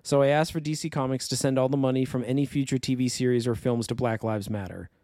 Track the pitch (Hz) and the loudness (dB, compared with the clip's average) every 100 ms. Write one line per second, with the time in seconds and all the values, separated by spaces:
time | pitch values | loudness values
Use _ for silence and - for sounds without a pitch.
0 | - 139 139 147 160 165 151 151 156 147 | 0 4 4 4 2 -2 -4 -4 -4 -2
1 | 131 135 - 127 139 131 131 139 131 131 | -2 -2 -2 0 2 2 2 2 2 2
2 | 127 127 117 139 139 143 135 131 - 127 | 0 -2 0 0 0 -2 0 -2 0 0
3 | 127 - 127 123 120 107 127 117 110 120 | 0 0 2 2 2 0 0 0 -2 -2
4 | 120 113 113 107 101 104 95 92 90 _ | 0 0 -2 -2 -4 -6 -6 -10 -14 _